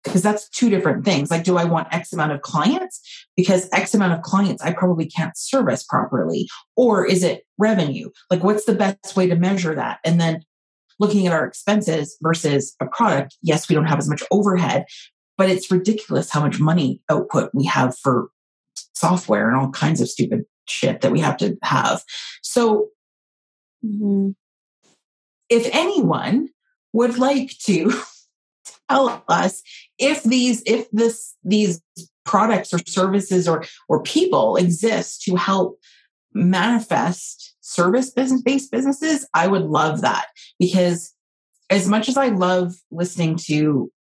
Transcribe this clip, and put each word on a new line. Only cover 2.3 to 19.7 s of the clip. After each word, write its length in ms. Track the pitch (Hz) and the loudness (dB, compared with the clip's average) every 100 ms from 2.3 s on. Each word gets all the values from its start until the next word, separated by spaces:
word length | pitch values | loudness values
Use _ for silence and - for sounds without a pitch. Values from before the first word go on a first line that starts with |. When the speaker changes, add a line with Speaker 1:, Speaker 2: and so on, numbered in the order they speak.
Speaker 1:
of 80 | 143 | -4
clients? 600 | - 156 175 359 370 - - - _ - | -4 0 0 0 -4 -12 -20 -20 _ 0
Because 320 | 180 185 - | 2 2 2
X 220 | - - 208 | -2 0 2
amount 180 | 185 | 2
of 80 | 170 | 0
clients 400 | - 190 196 - | 0 0 2 0
I 120 | 165 | -4
probably 340 | 170 180 165 156 | 0 0 0 -2
can't 280 | - 165 - | -4 -4 -6
service 460 | - 269 202 117 | -2 0 0 -2
properly. 680 | - 123 - - 160 - - - _ - | -2 -4 -2 -2 -2 -4 -6 -10 _ 2
Or 280 | 247 202 | 4 4
is 200 | 180 185 | 2 2
it 220 | 175 - _ - | 2 -2 _ -2
revenue? 540 | 208 202 151 - - _ _ | 0 2 0 -4 -10 _ _
Like, 140 | 180 | 0
what's 220 | 185 208 - | 2 2 0
the 100 | 190 | 0
best 400 | 190 196 - 196 | 0 -2 -6 0
way 100 | 185 | 2
to 100 | 170 | 2
measure 380 | 185 196 170 | 2 0 -2
that? 240 | 151 120 - 160 | -4 -6 -4 0
And 160 | 170 | 2
then 220 | 165 156 _ _ _ _ _ _ | 2 -2 _ _ _ _ _ _
looking 260 | 208 208 180 | 2 2 2
at 80 | |
our 140 | 160 123 | 0 -2
expenses 680 | - - 208 185 160 147 - | -4 0 0 0 -2 -4 -4
versus 540 | 165 165 151 139 - - | -2 0 0 0 -2 -8
a 60 | 127 | -8
product, 500 | - 226 139 - _ | 0 2 2 -4 _
yes, 260 | 160 156 - | 0 0 2
we 60 | |
don't 140 | 156 156 | 0 2
have 100 | 160 | 0
as 100 | 147 | -2
much 140 | 151 - | -6 0
overhead, 560 | 196 202 180 170 - - - - _ _ - | 2 2 2 0 -2 -4 -18 -20 _ _ 0
but 120 | 190 | 0
it's 200 | 185 - | 0 0
ridiculous 600 | 185 190 214 - - 165 | 0 2 -2 -2 -4 -2
how 100 | 147 | -2
much 200 | 147 - | 0 0
money 420 | 151 175 135 - - | 2 2 0 -4 -2
output 400 | - - - - | -2 0 -2 -2
we 120 | 135 147 | -2 0
have 320 | - 127 - | 0 -2 -2
for 320 | 135 120 - _ _ _ _ - - | 0 0 -2 _ _ _ _ -20 -16
software 560 | - 180 180 - 104 110 | -4 0 0 0 0 2
and 80 | 131 | 0
all 120 | 135 | -2